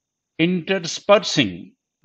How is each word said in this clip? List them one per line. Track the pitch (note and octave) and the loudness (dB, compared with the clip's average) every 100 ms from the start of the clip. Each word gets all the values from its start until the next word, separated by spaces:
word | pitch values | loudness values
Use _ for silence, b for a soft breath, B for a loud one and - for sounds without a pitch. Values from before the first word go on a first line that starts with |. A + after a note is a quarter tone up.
| _ _ _ - | _ _ _ -2
interspersing | E3 F3+ D#3 F#3+ E3 - - G3+ F3 - A2 E2+ - _ _ _ | -2 -2 -2 -4 -6 -6 2 2 2 0 0 -2 -14 _ _ _